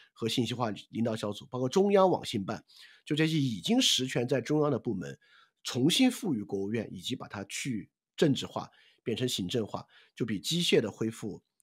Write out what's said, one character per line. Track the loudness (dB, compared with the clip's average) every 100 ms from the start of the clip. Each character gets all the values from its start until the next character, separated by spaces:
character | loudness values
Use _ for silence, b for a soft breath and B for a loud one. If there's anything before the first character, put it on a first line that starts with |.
| b
和 | -6 -2
信 | 0 -2
息 |
化 | 0 -4 -4 -10
领 | -2
导 | -2 -2
小 | -4
组， | -6 -8
包 | -4
括 | 0
中 | 4 6
央 | 6 6
网 | 4
信 | -2 -4
办， | -4 -8 _ b b b
就 | -4 0
这 | 2
些 | 2
已 | 0 -2
经 | 0 2
实 | 4 2 0
权 | -2 0
在 | 0
中 | 2 2
央 | 2
的 | 0
部 | -2
门， | -4 -6 -12 b b b b
重 | -6 2 2
新 | 6 4
赋 | 2 -2
予 | -2
国 | -2 -6
务 | -2
院， | -4 -4
以 | -8
及 | -8 -8
把 | -8
它 | -10
去 | -10 -8 -4 -6 -6 _ _
政 | 2 2
治 | 2 -2
化， | -8 -10 b b b
变 | -6 -2
成 | -2
行 | -2 -2
政 | -2 -2
化， | -6 -12 b b
就 | -6 -4
比 | -4
机 | -2 -2
械 | 4 4
的 | 2
恢 | -2 -4
复 | -4 -10 -10 _ _